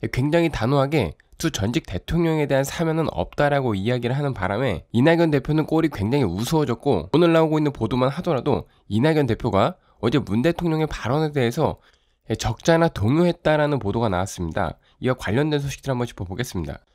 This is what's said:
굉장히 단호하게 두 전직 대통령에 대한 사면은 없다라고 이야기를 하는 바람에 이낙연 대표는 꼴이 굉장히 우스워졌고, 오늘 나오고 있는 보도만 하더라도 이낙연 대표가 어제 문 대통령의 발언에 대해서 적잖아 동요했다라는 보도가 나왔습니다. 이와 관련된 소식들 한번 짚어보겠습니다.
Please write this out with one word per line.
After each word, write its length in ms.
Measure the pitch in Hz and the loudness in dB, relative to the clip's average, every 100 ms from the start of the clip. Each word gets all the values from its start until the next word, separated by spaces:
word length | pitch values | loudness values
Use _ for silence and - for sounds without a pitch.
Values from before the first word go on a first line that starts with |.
| 110 | -6
굉장히 380 | - 143 170 165 | -2 2 2 2
단호하게 640 | - 110 143 135 156 90 - _ - | 0 0 2 2 0 0 -4 _ -6
두 120 | 165 | -4
전직 380 | - 104 139 - | -2 -2 -2 -4
대통령에 580 | 90 - 170 170 156 143 | -8 -4 0 0 0 0
대한 180 | 139 | 0
사면은 440 | 139 - 165 160 160 | 0 -2 -2 0 -2
없다라고 640 | - 90 - 143 143 131 | -2 -6 0 0 2 0
이야기를 420 | 101 98 123 120 135 | -2 -2 -2 -2 -2
하는 160 | 147 104 | -2 -4
바람에 500 | 92 101 131 85 - | -4 -2 -2 -4 -4
이낙연 400 | 110 143 165 170 | 2 4 4 4
대표는 340 | 143 135 151 151 | 2 0 -2 0
꼴이 240 | 160 160 | 0 0
굉장히 320 | - 101 143 | -2 -2 0
우스워졌고, 840 | 113 87 120 160 143 117 143 107 76 | 0 -2 -2 0 0 -2 0 0 0
오늘 200 | 151 170 | 2 4
나오고 240 | 165 160 156 | 4 2 2
있는 160 | 147 | 0
보도만 360 | 135 113 123 127 | -2 -2 0 0
하더라도 580 | 139 180 139 123 107 - _ - | 0 -2 -2 0 -2 -2 _ -6
이낙연 360 | 101 143 156 139 | 0 2 2 2
대표가 500 | 107 123 95 123 185 _ _ | 0 0 2 2 0 _ _
어제 180 | 110 139 | 0 0
문 240 | 104 104 | 0 0
대통령의 420 | 147 170 175 160 156 | 0 0 -2 -2 -2
발언에 460 | - - 139 156 | -4 -2 -2 0
대해서 460 | 147 117 123 131 - _ _ _ _ - 110 | 0 0 0 -2 -2 _ _ _ _ -8 -4
적잖아 520 | 113 117 - 165 165 | -4 -2 2 4 4
동요했다라는 880 | - 104 147 175 165 - 156 147 143 | 2 0 2 2 0 0 2 2 0
보도가 300 | 98 107 113 | -2 -2 0
나왔습니다. 680 | 90 95 - 85 80 87 - _ _ | 0 -4 -6 -6 -4 -6 -6 _ _
이와 160 | 123 127 | -4 -4
관련된 440 | - 110 156 147 | -2 0 0 0
소식들 300 | 139 - - | -4 -6 -6
한번 160 | 127 120 | -4 -4
짚어보겠습니다. 720 | - 92 90 135 98 76 67 - | -6 -10 -8 -6 -6 -8 -10 -16